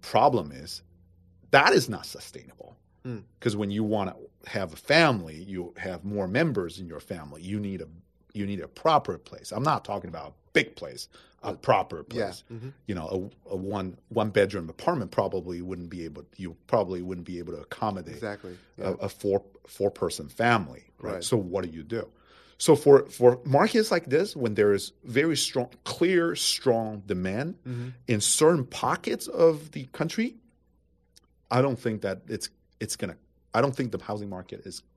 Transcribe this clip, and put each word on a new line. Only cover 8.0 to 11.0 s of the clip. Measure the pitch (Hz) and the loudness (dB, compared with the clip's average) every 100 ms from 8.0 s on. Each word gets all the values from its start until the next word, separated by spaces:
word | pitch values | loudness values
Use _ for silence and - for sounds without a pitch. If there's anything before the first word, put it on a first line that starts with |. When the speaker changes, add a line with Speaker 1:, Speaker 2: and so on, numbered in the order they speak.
| _ _ _ | _ _ _
Speaker 1:
you | 208 196 | -6 -6
need | 196 | -6
a | - | -10
proper | - 160 151 - - | -2 2 2 2 -10
place. | - - - | -12 -18 -10
I'm | 104 | -4
not | 143 127 | -2 -2
talking | - 101 90 | -4 -8 -8
about | 82 73 | -12 -14
a | - _ | -18 _
big | 220 - - | 0 0 -8
place, | - - | -12 -12